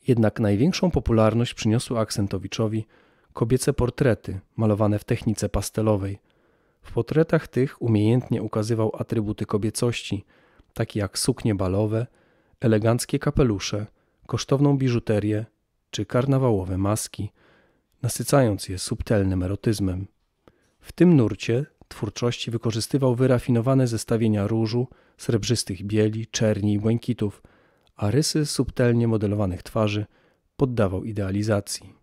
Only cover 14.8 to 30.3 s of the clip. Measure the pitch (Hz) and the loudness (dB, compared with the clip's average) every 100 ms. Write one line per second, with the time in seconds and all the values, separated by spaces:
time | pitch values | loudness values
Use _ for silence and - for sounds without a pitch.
14.8 | 131 120 - 107 104 107 110 _ _ _ | 2 0 0 0 0 -2 -6 _ _ _
15.8 | _ - 104 127 123 135 131 104 92 95 | _ -8 -2 0 2 2 2 0 -2 -2
16.8 | 98 107 - - 101 _ _ _ _ _ | 0 0 -4 -8 -10 _ _ _ _ _
17.8 | _ _ 120 - 120 143 123 95 - 90 | _ _ -6 -6 0 2 2 0 -6 -8
18.8 | - 117 - 110 95 92 90 101 - 104 | -6 -6 0 2 2 0 -2 -2 -2 0
19.8 | 95 90 98 _ _ _ _ _ _ _ | -2 -4 -10 _ _ _ _ _ _ _
20.8 | - - 175 156 107 104 - 117 147 _ | -20 4 6 8 4 0 -2 -2 -2 _
21.8 | - - 104 - 120 - - 113 117 110 | -20 -8 -8 -4 -4 -4 -6 -4 -4 -4
22.8 | - 143 131 120 127 120 - 117 113 135 | -2 0 2 2 2 2 2 0 4 2
23.8 | 127 113 - 117 113 107 101 113 113 120 | 2 -2 -2 0 2 2 0 0 0 -2
24.8 | 127 - _ _ - 117 104 117 - 95 | -4 -8 _ _ -2 -2 0 -2 -2 -8
25.8 | 101 107 107 110 113 - 110 104 104 104 | -2 2 2 0 -8 -2 0 2 0 0
26.8 | 110 117 - 117 104 - _ _ _ _ | 0 0 -2 -2 -4 -6 _ _ _ _
27.8 | _ - 104 123 156 160 147 - 127 - | _ -4 0 0 0 -2 -2 -2 -4 2
28.8 | 123 120 117 113 104 104 101 90 - 110 | 2 4 2 0 0 0 -2 -4 -6 -2
29.8 | 107 104 104 _ _ | -2 -2 -6 _ _